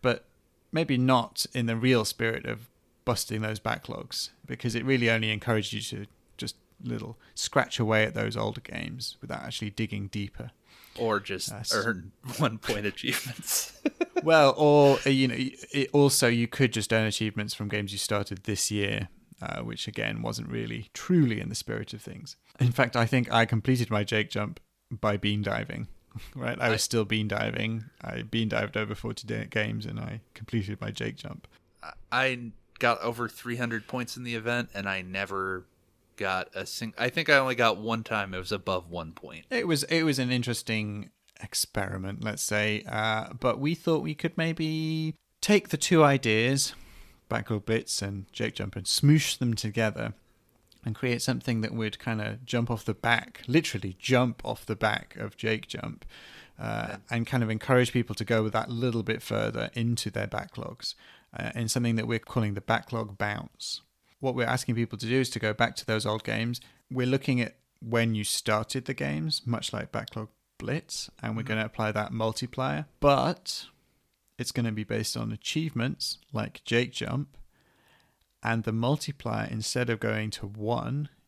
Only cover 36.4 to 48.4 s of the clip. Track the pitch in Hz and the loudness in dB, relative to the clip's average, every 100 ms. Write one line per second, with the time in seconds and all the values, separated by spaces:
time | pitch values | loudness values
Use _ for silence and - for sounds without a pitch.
36.4 | - 95 95 - 113 - 123 165 160 143 | -4 -8 -8 -6 -8 -2 -2 0 4 6
37.4 | 131 120 117 98 107 113 110 110 98 92 | 6 4 4 4 0 -2 0 -2 -2 -6
38.4 | 90 104 - 92 85 87 80 - - 80 | -4 -4 -2 -2 -2 -8 -8 -12 -16 -16
39.4 | - 254 190 156 151 165 160 131 123 127 | -6 -4 0 0 2 2 2 2 2 0
40.4 | 123 117 - 110 104 104 - _ _ - | 0 -4 -2 -2 -2 -6 -10 _ _ -18
41.4 | - - - - 95 95 95 101 110 107 | -8 -4 -4 -2 -4 -4 -6 -4 -6 -4
42.4 | - 104 104 107 - 110 110 110 110 120 | -2 2 2 0 -4 -2 0 0 -4 -2
43.4 | 127 113 143 165 - 160 151 151 160 - | 0 2 0 -2 0 0 0 -4 -4 -2
44.4 | 165 165 160 156 160 160 156 - _ _ | -2 -2 -2 -2 -2 -2 -2 -6 _ _
45.4 | - 208 - 147 - 170 147 135 120 110 | 4 4 4 -2 6 8 8 8 4 4
46.4 | 120 139 - - - - - - _ 113 | 4 2 0 -4 -18 -20 -20 -20 _ -4
47.4 | 110 107 101 113 - - 98 101 98 - | -2 -4 0 0 0 -4 -4 -6 -10 -4